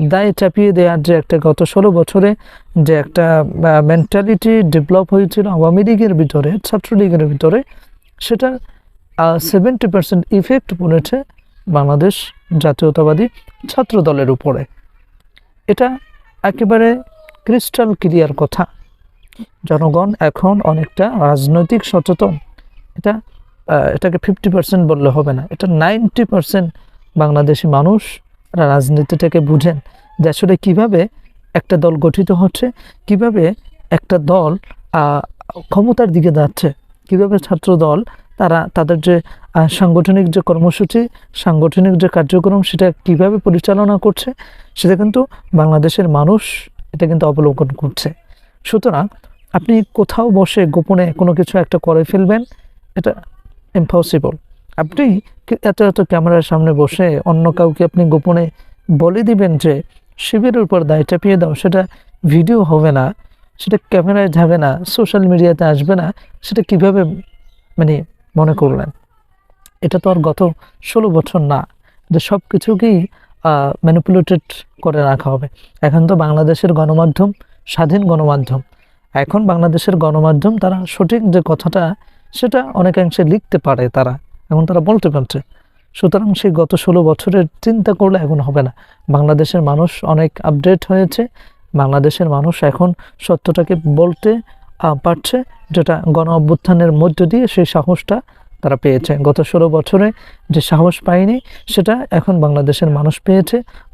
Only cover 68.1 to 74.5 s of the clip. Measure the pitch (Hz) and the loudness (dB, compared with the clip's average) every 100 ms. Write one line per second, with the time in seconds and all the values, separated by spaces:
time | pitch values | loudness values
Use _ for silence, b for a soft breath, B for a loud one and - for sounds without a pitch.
68.1 | _ _ - 156 156 143 131 139 - _ | _ _ 0 0 2 0 0 -6 -12 _
69.1 | _ _ _ _ _ - _ 175 180 190 | _ _ _ _ _ -20 _ -4 -2 0
70.1 | 180 156 151 180 - b b - 233 220 | 0 -2 0 -2 -2 b b -6 -2 0
71.1 | 160 - 180 143 143 - _ _ _ _ | 0 0 -2 -2 -2 -6 _ _ _ _
72.1 | - - 196 - 185 - 202 226 190 180 | -4 -2 -4 -2 -4 -2 0 2 2 0
73.1 | b b _ 165 151 139 - 165 165 165 | b b _ -2 0 -2 -2 0 0 2
74.1 | 185 170 175 - | 0 2 -2 -4